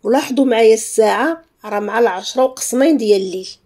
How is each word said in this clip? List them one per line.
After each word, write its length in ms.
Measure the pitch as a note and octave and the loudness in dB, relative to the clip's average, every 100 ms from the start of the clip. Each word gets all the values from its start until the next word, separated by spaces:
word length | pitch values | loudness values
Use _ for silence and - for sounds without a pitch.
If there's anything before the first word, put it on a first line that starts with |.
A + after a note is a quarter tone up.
ولاحظوا 420 | G#3 B3+ D4 C4 C#4 | 0 -2 -2 -2 0
معايا 280 | A3+ A3+ | 4 4
الساعة 680 | A3 - - G#3+ G3+ C#4+ E4 _ _ G#3 | 4 0 0 2 2 -2 -4 _ _ -8
راه 140 | G#3 | -6
مع 200 | G#3 A3 | -4 0
العشرة 440 | A3+ F#3 G#3 C4 | 0 -2 -8 -2
وقسمين 540 | C4 - - B3 C#4+ D4+ | -2 -2 -6 0 2 2
ديال 240 | G#3+ G3+ | 2 0
الليل. 280 | F#3+ F3+ F#3 - | 0 -8 -12 -20